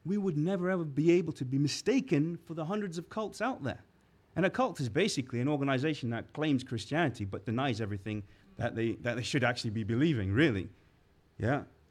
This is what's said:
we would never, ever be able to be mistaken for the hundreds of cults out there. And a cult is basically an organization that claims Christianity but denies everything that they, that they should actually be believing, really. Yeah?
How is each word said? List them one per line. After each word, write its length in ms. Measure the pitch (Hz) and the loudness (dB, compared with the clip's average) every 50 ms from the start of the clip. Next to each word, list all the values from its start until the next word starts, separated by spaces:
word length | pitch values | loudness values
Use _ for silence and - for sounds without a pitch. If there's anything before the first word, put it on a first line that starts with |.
| - | -6
we 120 | 156 202 | -4 -2
would 220 | 208 190 190 151 147 | 0 0 0 0 2
never, 320 | 151 185 196 185 175 185 | 2 2 0 0 0 0
ever 140 | 190 175 165 | 0 0 -2
be 260 | 151 131 139 156 170 | -2 0 4 6 6
able 220 | 170 180 170 160 | 6 6 4 0
to 120 | - - 156 | -4 -4 -4
be 140 | 123 135 139 | 0 2 2
mistaken 800 | 147 139 - - - 196 262 262 - - - 143 151 170 170 170 - | 2 2 0 0 0 2 2 2 2 2 2 2 2 2 -2 -6 -10
for 80 | - 160 | -10 -8
the 100 | 165 156 | -6 -4
hundreds 320 | 160 208 214 208 185 160 | -2 -2 -2 -2 -4 -6
of 140 | 175 165 - | -8 -10 -6
cults 320 | - 214 220 - - - | -6 -6 -6 -6 -4 -2
out 220 | 214 262 254 - 170 | -2 -2 -2 -2 -4
there. 180 | 120 - - - _ _ _ _ _ _ _ _ _ _ | -6 -6 -6 -12 _ _ _ _ _ _ _ _ _ _
And 100 | 165 185 | 2 2
a 40 | 180 | 2
cult 280 | - - 262 220 165 - | 2 2 0 0 0 -2
is 80 | 135 113 | -2 0
basically 520 | 95 156 202 226 - 147 123 - 120 117 | 2 2 2 2 0 -2 -4 -2 -2 0
an 80 | 123 147 | 2 2
organization 640 | 151 135 139 139 135 123 139 160 147 - 165 143 | 2 2 2 0 0 2 0 0 -2 -2 -4 -4
that 220 | 117 110 - - | -4 -4 -6 -8
claims 300 | - 143 156 156 139 123 | -6 -2 2 2 2 2
Christianity 640 | 123 - 123 107 - - 139 165 170 131 - - 101 | 0 -2 -6 -6 -4 -2 0 2 2 0 0 -2 -6
but 200 | 98 - - - | -6 -6 -6 -4
denies 360 | 120 110 123 139 139 107 110 | -4 -2 0 0 -2 -2 -2
everything 420 | 110 98 104 98 - 107 107 107 101 - - - - - - | -4 -4 -6 -6 -6 -6 -6 -6 -8 -10 -18 -20 -20 -20 -8
that 200 | - 113 117 - | -4 -4 -4 -2
they, 160 | 113 113 113 - - | 0 -2 -2 -2 -2
that 140 | 120 120 113 | -4 -4 -4
they 60 | 123 | -2
should 200 | 113 - - 139 | -4 -2 0 2
actually 280 | 127 120 123 - - 117 | 2 2 0 -2 -4 -4
be 120 | 104 113 | -4 -2
believing, 500 | 107 101 113 120 151 175 143 110 92 95 | -2 0 0 2 2 2 2 0 0 2
really. 360 | 101 123 165 147 104 95 - - - - _ _ _ _ _ _ _ _ _ _ _ - | 4 4 4 4 4 0 -4 -6 -12 -20 _ _ _ _ _ _ _ _ _ _ _ -2
Yeah? 240 | 104 113 147 123 90 - - _ _ _ | 0 0 0 0 -4 -8 -16 _ _ _